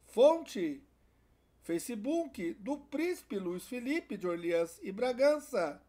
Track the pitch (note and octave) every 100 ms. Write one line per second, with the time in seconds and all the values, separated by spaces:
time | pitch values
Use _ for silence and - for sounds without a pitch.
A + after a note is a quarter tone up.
0 | - G#3 C#4 E4 D4+ G#3+ E3 C#3 - _
1 | _ _ _ _ _ _ - E3+ - A#3
2 | A3+ E4 D#4+ - E3+ - G3+ D4 - C#4
3 | F4 E4+ - G3+ F3+ F3+ - B3 A#3+ D#4+
4 | F4 G#3 F3+ E3+ E3+ E3+ E3 - B3+ F#3+
5 | B3+ A#3+ C#4+ D4+ A#3+ A3 D#3+ D3